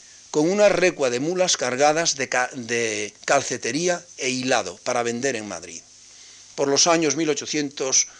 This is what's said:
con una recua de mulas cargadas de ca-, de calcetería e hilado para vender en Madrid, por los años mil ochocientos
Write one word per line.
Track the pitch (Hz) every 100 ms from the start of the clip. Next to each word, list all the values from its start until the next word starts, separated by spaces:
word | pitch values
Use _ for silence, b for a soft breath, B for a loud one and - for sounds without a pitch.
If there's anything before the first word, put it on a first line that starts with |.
| B B B
con | 151 160
una | 202 202
recua | 175 180 151 131
de | 120
mulas | 151 180 180 -
cargadas | 123 127 147 156 165 135
de | 123
ca-, | 127 127
de | 139 113 117 113 104 104 - -
calcetería | 143 - 123 117 143 180 175 - -
e | 131
hilado | 127 127 120 92 90
para | - 123
vender | 117 117 135 113
en | 104
Madrid, | 85 87 82 - - B B B B B -
por | 139
los | 143 175
años | 165 156 135
mil | 156
ochocientos | 143 120 151 143 - 135 131 -